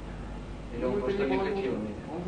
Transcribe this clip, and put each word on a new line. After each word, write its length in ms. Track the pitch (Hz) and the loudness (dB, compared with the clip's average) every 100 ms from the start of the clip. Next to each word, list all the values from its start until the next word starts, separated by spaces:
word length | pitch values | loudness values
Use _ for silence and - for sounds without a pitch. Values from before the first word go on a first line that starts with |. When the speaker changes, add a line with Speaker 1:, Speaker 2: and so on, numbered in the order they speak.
| - - - - - - - | -6 -6 -6 -6 -8 -8 -6
Speaker 1:
Или 80 | 117 | -2
Speaker 2:
Ну, 60 | 127 | 2
Speaker 1:
он 60 | |
Speaker 2:
это 80 | 202 | 2
Speaker 1:
просто 220 | 196 196 | 2 4
Speaker 2:
не 60 | 135 | 4
Speaker 1:
не 60 | 190 | 4
Speaker 2:
было 100 | 170 | 4
Speaker 1:
хотел 260 | - 131 | 2 2
Speaker 2:
нужно. 100 | 107 | 0
Speaker 1:
менять? 240 | 104 - - | -2 -4 -6
Speaker 2:
Он 60 | 160 | -4